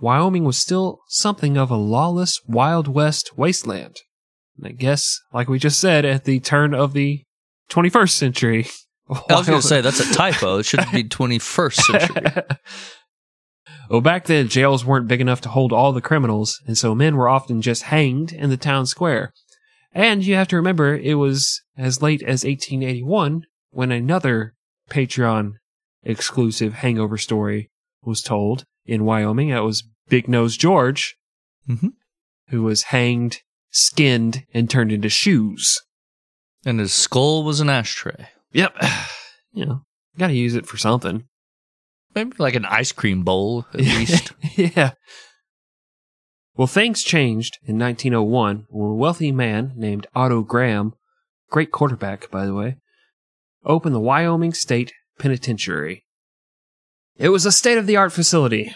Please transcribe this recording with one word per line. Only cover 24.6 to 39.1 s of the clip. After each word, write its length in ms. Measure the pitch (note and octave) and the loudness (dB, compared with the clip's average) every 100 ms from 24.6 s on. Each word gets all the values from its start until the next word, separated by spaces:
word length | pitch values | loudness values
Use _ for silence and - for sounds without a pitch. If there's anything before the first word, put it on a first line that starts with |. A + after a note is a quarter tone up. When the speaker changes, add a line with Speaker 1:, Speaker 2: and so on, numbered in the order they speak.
| _ _ - | _ _ -6
Speaker 1:
Patreon 640 | C#3+ B2+ - A#2+ A2 G#2 G#2 _ _ _ _ | -2 -2 0 0 0 -2 -8 _ _ _ _
exclusive 760 | - A2 - - A#2 G#2+ A2 A2 | -8 -6 -4 0 0 0 -4 -2
hangover 420 | B2+ A2+ G#2+ G#2+ | -2 0 -2 -4
story 520 | - A2 G#2 G#2 G#2+ _ _ _ | -4 -2 -2 -4 -8 _ _ _
was 200 | A#2+ A2 | -8 -8
told 420 | - G#2+ G#2 B2+ - _ - | -2 -2 0 -2 -8 _ -6
in 180 | A2+ G#2+ | -2 2
Wyoming. 440 | A2 G#2+ A2+ D3 | 2 0 0 0
That 140 | B2 A2 | 0 -2
was 180 | G#2+ - _ - | -4 -8 _ 0
Big 200 | B2 B2 | 0 2
Nose 260 | B2 A#2 A2+ | 2 2 2
George, 600 | E3 F#3 B2 C#3+ - - _ _ _ _ - | 2 4 2 0 -6 -10 _ _ _ _ -6
Speaker 2:
Mm-hmm. 200 | A#2 F#3 - _ _ _ _ - | -4 -4 -6 _ _ _ _ -6
Speaker 1:
who 160 | A#2+ | -2
was 200 | A2 G#2+ | 0 -2
hanged, 580 | - B2+ A#2+ A#2+ A#2+ - _ _ _ | 0 0 0 0 -2 -6 _ _ _
skinned, 760 | - - - C#3+ A#2+ A2+ B2 - | -2 0 2 2 4 0 -4 -6
and 160 | A#2 A#2 | -2 0
turned 240 | C3 A2 | 2 2
into 160 | G#2+ G#2 | 0 -2
shoes. 720 | - G3+ D3+ G#2+ G2 - - - _ _ _ _ _ _ _ C3+ | 0 2 2 0 -2 -2 -2 -6 _ _ _ _ _ _ _ -4
Speaker 2:
And 140 | A2+ | -2
his 140 | G2 | 0
skull 500 | - - B2 C#3+ D#3 | 0 0 2 2 2
was 160 | D3+ D3 | 0 0
an 100 | D3 | 0
ashtray. 600 | C3 G#2+ - - - - _ _ | 0 -2 -8 -10 -12 -16 _ _
Speaker 1:
Yep. 240 | - F#3 - | -2 -2 0
<sighs> 720 | - - - | -4 -4 -8